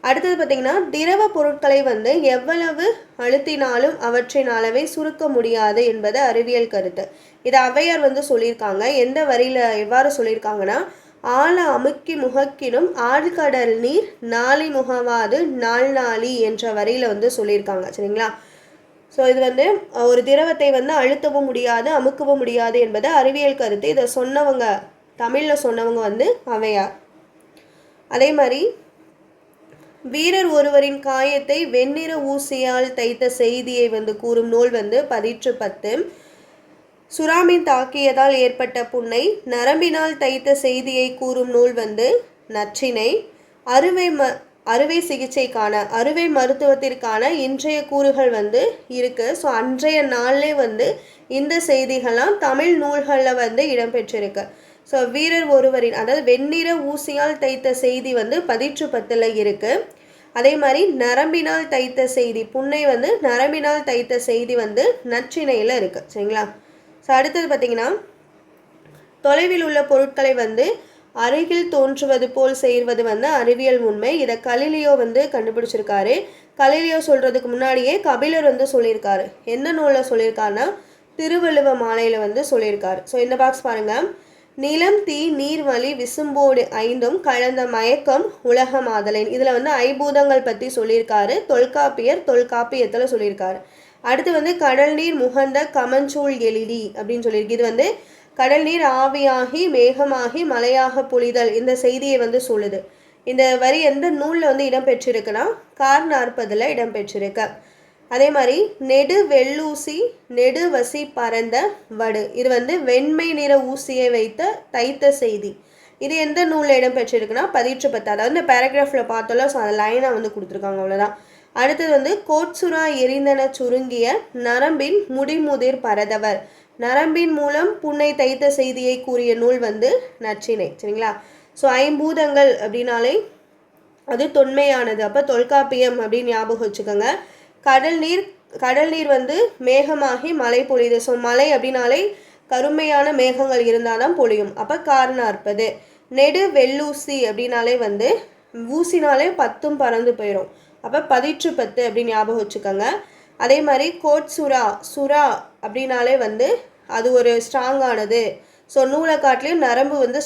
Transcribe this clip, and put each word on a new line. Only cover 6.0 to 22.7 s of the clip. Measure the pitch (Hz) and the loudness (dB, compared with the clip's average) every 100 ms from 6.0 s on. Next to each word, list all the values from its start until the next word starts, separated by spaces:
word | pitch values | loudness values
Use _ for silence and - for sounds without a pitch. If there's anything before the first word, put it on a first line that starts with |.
| 208 233 | -2 0
அறிவியல் | 269 233 233 240 233 | 0 0 0 0 0
கருத்து. | 202 185 180 196 - - _ | -2 -6 -8 -12 -14 -20 _
இதை | 240 262 | 2 4
ஔவையார் | 254 254 330 330 | 4 2 2 2
வந்து | 285 269 285 | 2 0 0
சொல்லியிருக்காங்க. | 240 233 233 214 196 226 285 | 0 0 -2 -4 -2 0 2
எந்த | 247 277 | 2 2
வரியில | 302 247 254 262 233 214 | 0 2 2 2 0 0
எவ்வாறு | 208 247 277 277 | 0 2 2 0
சொல்லியிருக்காங்கன்னா, | 226 220 214 208 196 240 381 - _ _ | -2 -2 -4 -4 -2 -2 -6 -12 _ _
"ஆழ | - 254 311 359 | -2 2 4 2
அமுக்கி | 330 247 262 302 - 311 | 2 0 -2 -4 -8 -4
முகக்கினும் | 254 262 277 277 262 240 349 | -2 0 -2 -4 -4 0 0
ஆழ்கடல் | 311 240 277 330 349 294 262 233 226 | -2 0 0 0 -2 0 0 0 0
நீர் | 240 330 - - | 0 -2 -2 -10
நாளை | 233 233 247 285 320 | -6 -2 2 0 0
முகவாது | 277 254 247 240 233 214 262 | -2 -2 -2 -2 -2 0 0
நாள் | 330 262 233 233 269 | -2 -2 -2 0 0
நாளி" | 269 247 220 240 254 | 0 -2 -2 -4 -2
என்ற | 220 220 233 | -2 -2 -4
வரியில | 214 208 254 247 | -2 -2 0 -2
வந்து | 208 233 247 | 0 -2 -2
சொல்லியிருக்காங்க. | 214 208 202 190 185 - | 0 0 0 -6 -6 -6
சரிங்களா? | 202 208 240 233 - - _ _ _ _ _ | -6 -2 -4 -6 -20 -20 _ _ _ _ _
So | - 254 | 0 4
இது | 262 | 4
வந்து, | 254 254 330 | 2 2 2
அஹ், | 403 - - | 2 -2 0
ஒரு | 240 247 | 4 4
திரவத்தை | 240 277 330 320 285 | 4 4 4 2 2
வந்து | 269 262 | 2 2
அழுத்தவும் | 311 254 277 302 277 | 2 2 2 0 0
முடியாது, | 277 247 247 233 240 | -2 -2 0 0 0
அமுக்கவும் | 311 254 269 277 277 | 2 0 0 0 0
முடியாது | 247 240 233 | 0 0 0